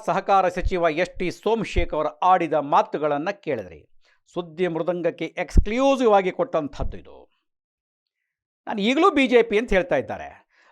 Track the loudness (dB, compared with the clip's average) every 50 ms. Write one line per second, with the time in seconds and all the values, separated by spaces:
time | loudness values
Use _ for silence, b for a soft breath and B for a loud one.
0 | 2 -2 -2 -2 0 2 2 2 2 2 -2 -4 -4 -4 -2 0 0 0 0 -2
1 | -4 -4 -4 -6 -6 -6 -6 -4 -4 -2 -2 -2 -2 -2 -2 -2 -2 -2 -2 -4
2 | -4 -4 -4 -2 2 2 4 4 2 0 -2 -2 -2 0 2 0 0 0 -2 -4
3 | -2 -2 -2 -2 -4 -6 -8 -8 -6 -6 -6 -6 -6 -10 -16 -20 -20 _ _ -20
4 | _ _ _ _ _ _ -10 -10 -10 -8 -6 -4 -4 -2 -2 -2 -2 -2 -2 -2
5 | -2 -4 -4 -4 -8 -8 -6 -8 -6 2 4 4 4 6 4 2 2 2 2 4
6 | 4 4 4 4 4 2 -2 -4 -4 -2 -2 -2 -4 -4 -6 -8 -8 -8 -8 -10
7 | -16 -20 -20 -20 -20 _ _ _ _ _ _ _ _ _ _ _ _ _ _ _
8 | _ _ _ _ _ _ _ _ _ _ _ _ _ -10 -6 -2 -2 0 2 4
9 | 4 4 4 2 2 4 4 2 2 2 0 -2 -2 0 0 0 0 0 -2 -2
10 | -2 -4 -8 -12 -12 -14 -18 -20 _ _ _ _ _ _